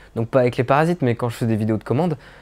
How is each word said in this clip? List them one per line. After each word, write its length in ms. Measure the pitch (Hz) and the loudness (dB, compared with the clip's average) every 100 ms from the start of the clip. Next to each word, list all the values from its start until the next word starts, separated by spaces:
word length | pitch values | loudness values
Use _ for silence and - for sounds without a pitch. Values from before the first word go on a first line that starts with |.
| - - | -10 -8
donc 120 | 113 | 0
pas 120 | 135 | 2
avec 160 | 123 123 | 2 0
les 80 | |
Parasites, 380 | 120 139 160 175 | 0 2 2 0
mais 120 | 123 | -2
quand 140 | 113 120 | 0 -4
je 80 | - | -2
fais 100 | 117 | -2
des 100 | 110 | 0
vidéos 200 | 110 110 | 0 -2
de 80 | |
commandes, 320 | - 120 175 151 - - | -2 -2 0 -4 -10 -20